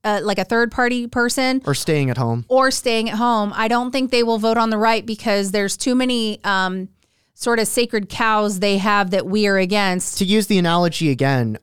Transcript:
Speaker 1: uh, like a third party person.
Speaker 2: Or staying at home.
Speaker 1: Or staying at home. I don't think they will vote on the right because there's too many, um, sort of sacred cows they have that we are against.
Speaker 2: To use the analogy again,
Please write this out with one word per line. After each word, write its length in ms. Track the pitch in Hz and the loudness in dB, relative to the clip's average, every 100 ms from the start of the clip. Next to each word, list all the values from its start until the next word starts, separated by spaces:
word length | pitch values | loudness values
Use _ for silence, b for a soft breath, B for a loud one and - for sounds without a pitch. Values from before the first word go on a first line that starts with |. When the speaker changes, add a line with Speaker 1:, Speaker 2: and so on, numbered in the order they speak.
Speaker 1:
uh, 160 | 214 208 | -4 -2
like 160 | 208 196 | -2 -2
a 40 | |
third 280 | 185 233 233 | 0 0 0
party 340 | - 240 247 240 | 0 0 0 -4
person. 560 | 254 240 - 262 262 | -2 0 0 0 0
Speaker 2:
Or 100 | 196 | -2
staying 360 | 139 - 151 135 | -2 0 0 0
at 60 | 123 | 0
home. 280 | 117 117 117 | 0 -2 0
Speaker 1:
Or 240 | 262 262 | 2 2
staying 360 | 262 247 226 220 | 0 -2 0 -2
at 80 | 214 | 0
home. 360 | 240 226 208 | 0 0 -2
I 140 | 202 226 | -2 0
don't 240 | 240 247 | 0 0
think 180 | 262 262 | -2 0
they 140 | 247 | 0
will 140 | 233 226 | 2 0
vote 180 | 220 226 | 0 2
on 120 | 226 | 0
the 80 | 214 | 0
right 280 | 226 226 226 | 0 0 -2
because 460 | 214 233 202 196 | -6 -2 0 0
there's 240 | 208 196 - | -2 -2 -2
too 180 | 269 | 0
many, 480 | 254 254 240 220 208 | 0 0 0 -2 -4
um, 460 | 208 190 185 185 185 _ _ _ _ | -2 0 0 -4 -8 _ _ _ _
sort 260 | _ 240 226 | _ -2 0
of 80 | 208 | 0
sacred 400 | - 240 220 196 | 0 -2 -2 -6
cows 500 | - 226 214 208 190 | -2 0 2 0 0
they 200 | 202 196 | 0 2
have 320 | 202 208 190 | 2 2 2
that 140 | 185 185 | 0 0
we 200 | 208 202 | 0 2
are 120 | 196 | 2
against. 600 | 185 208 196 180 - - | 2 0 0 -2 -4 -2
Speaker 2:
To 60 | |
use 240 | 190 214 196 | 2 2 2
the 100 | 196 | 2
analogy 520 | 170 170 175 - 160 | 4 2 2 0 0
again, 460 | 131 135 135 117 107 | 2 2 2 0 -4